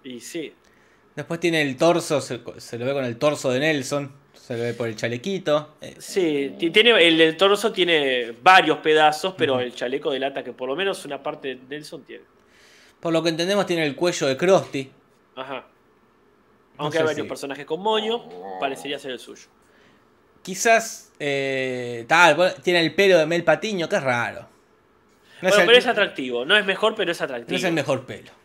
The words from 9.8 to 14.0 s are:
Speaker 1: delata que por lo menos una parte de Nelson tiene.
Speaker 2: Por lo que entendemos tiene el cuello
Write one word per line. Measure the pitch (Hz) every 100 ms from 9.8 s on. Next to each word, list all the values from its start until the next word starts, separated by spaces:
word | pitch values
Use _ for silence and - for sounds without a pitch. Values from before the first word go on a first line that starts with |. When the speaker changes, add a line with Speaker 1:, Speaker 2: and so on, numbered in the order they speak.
| 123 139 156
Speaker 1:
delata | 135 135 139
que | 127
por | 117 127
lo | 143
menos | 196 180
una | 147 139
parte | 151 147 139 123
de | 127
Nelson | 147 151 160
tiene. | 120 113 _ _ _ _ _ _ _ _
Speaker 2:
Por | 170
lo | 165
que | 165
entendemos | 160 175 202 185
tiene | 170
el | 156
cuello | 131